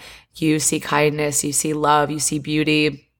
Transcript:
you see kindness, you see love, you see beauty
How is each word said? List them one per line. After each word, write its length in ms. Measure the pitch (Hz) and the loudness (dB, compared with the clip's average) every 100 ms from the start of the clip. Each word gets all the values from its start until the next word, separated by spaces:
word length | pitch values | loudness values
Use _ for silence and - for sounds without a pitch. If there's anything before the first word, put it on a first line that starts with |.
| - - _ - | -14 -20 _ -4
you 220 | 160 156 | 0 2
see 220 | - 160 | 0 -2
kindness, 640 | - 147 151 151 147 143 | -2 0 2 0 -2 -2
you 80 | 147 | -2
see 220 | 143 156 | -2 -2
love, 360 | 151 147 147 143 | 0 2 2 2
you 100 | 151 | -2
see 180 | 143 156 | -2 -4
beauty 720 | 139 151 151 151 151 143 _ _ | -2 0 2 2 2 -2 _ _